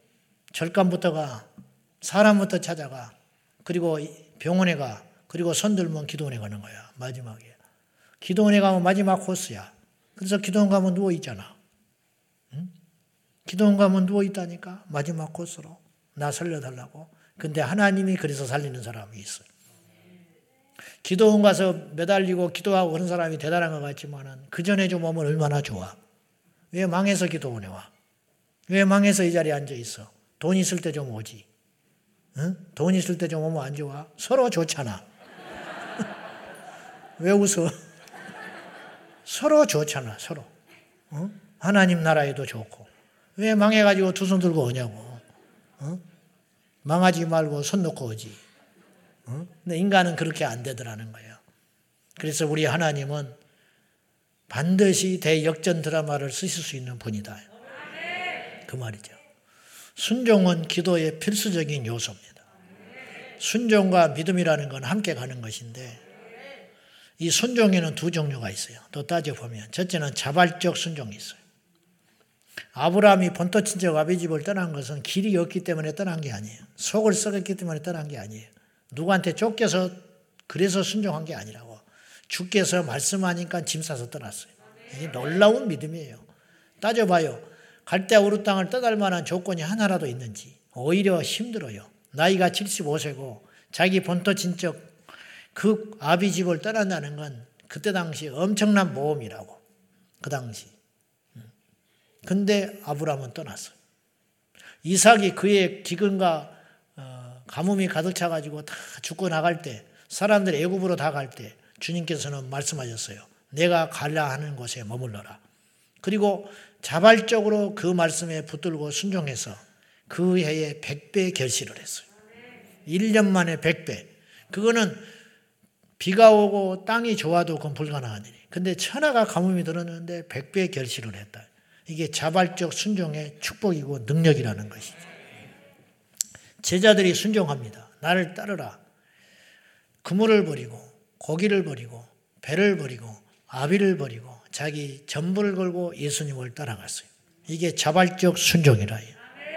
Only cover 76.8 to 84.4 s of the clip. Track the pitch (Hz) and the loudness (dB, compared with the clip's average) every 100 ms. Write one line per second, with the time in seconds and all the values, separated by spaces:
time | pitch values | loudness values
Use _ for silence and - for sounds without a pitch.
76.8 | - 208 214 202 214 202 180 190 175 156 | -2 2 2 2 0 -2 -4 -6 -6 -6
77.8 | 160 170 147 131 104 110 113 _ _ _ | -6 -8 -8 -10 -12 -14 -18 _ _ _
78.8 | - 127 170 190 180 160 220 220 214 180 | -14 -4 2 2 2 0 -2 0 2 2
79.8 | 185 - - _ _ _ - 151 190 190 | 0 -6 -20 _ _ _ -10 -2 0 2
80.8 | 185 214 196 156 160 139 107 110 117 110 | 0 -2 -2 -4 -8 -10 -12 -16 -20 -20
81.8 | _ _ - - - - 180 202 180 180 | _ _ -20 -20 -10 -8 0 2 2 0
82.8 | 156 127 - 196 180 175 170 175 160 156 | -2 -2 -2 0 -2 -2 -4 -6 -6 -6
83.8 | 156 135 120 151 110 - | -6 -8 -8 -12 -12 -14